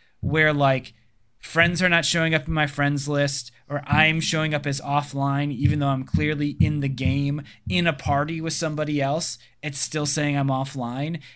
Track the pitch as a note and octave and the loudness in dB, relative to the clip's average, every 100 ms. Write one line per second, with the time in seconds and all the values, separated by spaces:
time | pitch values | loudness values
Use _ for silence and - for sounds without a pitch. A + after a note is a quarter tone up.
0 | _ - - D#3 D#3 D3 C#3 C3 - - | _ -8 -2 2 2 4 4 2 -2 -20
1 | _ _ _ _ - E3 E3+ E3 F3+ E3+ | _ _ _ _ -4 2 2 2 2 2
2 | - E3+ D#3+ D#3+ D3 D#3 D3 C#3+ C#3+ C#3+ | 0 0 2 0 -2 -2 0 0 0 0
3 | C#3+ C#3+ C#3+ C#3 - - - C#3+ C3+ D3+ | 0 0 0 0 -4 -12 -8 -8 0 4
4 | D#3 D#3 D3+ D#3+ D#3 D3+ C#3+ C#3 - C#3+ | 4 2 0 0 0 -2 -2 -4 0 -2
5 | C#3+ C#3 C#3 C#3 D3 B2 C#3+ D3+ C#3 C3 | 0 -2 0 0 -2 0 2 2 0 -2
6 | C3 - D3+ D3 D3 - D#3+ D3+ C#3 C3+ | 0 0 0 0 -2 2 2 2 -2 -2
7 | C3 C#3 C#3+ D3 C#3+ - - F3+ E3+ C#3+ | 0 0 0 -4 -8 -12 -2 0 2 0
8 | - C#3+ D3 E3 D#3+ D#3+ D#3+ D3+ D3+ D3 | 0 0 0 -2 0 0 0 -2 -2 0
9 | C3+ D#3 - - - - D3+ C#3 - D#3 | 0 0 -2 -6 -12 -12 -2 0 0 0
10 | D3 D3+ D3 C#3+ C#3 C3 C#3 C3+ A#2+ B2+ | 0 2 2 0 0 0 -4 -6 -6 -6
11 | D3+ E3 - | -6 -8 -12